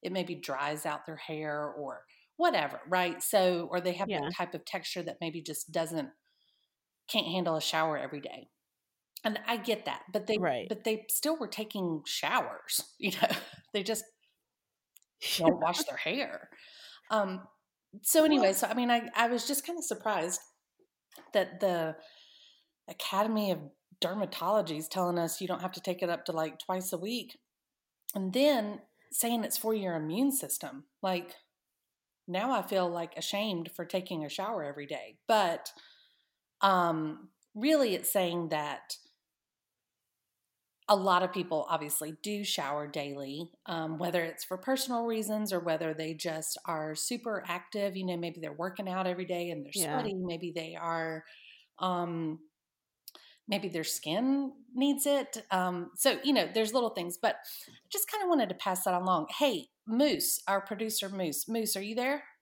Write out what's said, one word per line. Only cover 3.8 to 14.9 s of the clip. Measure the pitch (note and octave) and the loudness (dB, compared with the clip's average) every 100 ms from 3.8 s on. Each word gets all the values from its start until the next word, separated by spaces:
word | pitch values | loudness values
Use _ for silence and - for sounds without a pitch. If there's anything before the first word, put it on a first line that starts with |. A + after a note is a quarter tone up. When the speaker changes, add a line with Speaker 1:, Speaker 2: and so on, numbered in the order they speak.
Speaker 1:
they | F3+ | 0
have | F3+ G3 | -2 -2
Speaker 2:
Yeah. | D3 | 0
Speaker 1:
that | C#3+ F3+ | -2 -2
type | F3+ | -4
of | D#3 - | -4 -6
texture | F#3 D#3+ - | -6 -4 -6
that | E3+ - | -6 -4
maybe | E3 D#3+ | -6 -6
just | D#3 D3+ - | -8 -8 -4
doesn't, | E3 E3 D#3+ C#3 - _ _ _ _ _ _ _ _ - | -2 0 -2 -4 -8 _ _ _ _ _ _ _ _ -2
can't | A3+ G3+ | 0 2
handle | F#3 F3+ D#3+ | 0 2 0
a | |
shower | D3+ D#3+ D#3+ D3+ | 2 2 2 0
every | C3+ D3 | -4 -8
day. | C#3+ - - _ _ _ _ _ _ - | -10 -14 -18 _ _ _ _ _ _ -6
And | A3+ G#3 - | -4 -2 -2
I | A#3 | -4
get | G3+ G#3+ - | 0 -2 -2
that, | B2+ - | -8 -4
but | G#3 G#3 | -6 -2
they, | G#3+ | 0
Speaker 2:
Right. | F3+ G3 - | 0 -2 -4
Speaker 1:
but | G#3 | -4
they | - A3 - | -2 -4 -2
still | - D4 D#4+ | -2 0 -2
were | A3+ | -4
taking | - G#3+ G#3 F3+ D#3+ - | -6 -6 -2 -2 -2 -4
showers, | - D3 A#3 F3 - - - - - | -2 2 2 0 -6 -4 -4 -4 -4
<laughs> | |
you | - | -4
know? | - - - - - _ | 2 2 0 -6 -16 _
They | G#3 | -4
just | G3 A3 - _ _ _ _ _ _ _ _ | -2 -4 -6 _ _ _ _ _ _ _ _